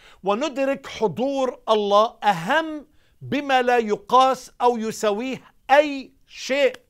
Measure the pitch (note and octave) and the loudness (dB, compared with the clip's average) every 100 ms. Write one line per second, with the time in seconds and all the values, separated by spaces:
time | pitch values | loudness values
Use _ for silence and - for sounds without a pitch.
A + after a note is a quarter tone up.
0 | - - F#3 G#3 D#4 B3+ C4+ C#4 - - | -20 -10 -4 -2 -2 -2 -2 -2 -8 -4
1 | G#3+ D#3 C4+ C#4 B3+ - - A3 G3+ G3+ | -4 -2 -4 -2 -4 -6 -2 0 4 2
2 | A3+ - G#3+ F3 F3 D4+ D#4+ D4+ - _ | 2 0 -2 -2 0 -2 -2 -10 -14 _
3 | _ _ B2 C#4 C#4 C4 B3 B3 G#3+ G3+ | _ _ -6 -6 0 2 4 2 0 -4
4 | - B3+ C4 B3+ - - B3 A#3+ A3 - | 2 4 4 2 -8 0 0 0 -6 -4
5 | G#3+ G3+ C4 G3+ - _ - C#4 D4+ C#4 | -2 -2 -6 -10 -14 _ 2 4 4 -2
6 | - _ _ - - C4+ C4 - | -12 _ _ -16 -4 0 0 -2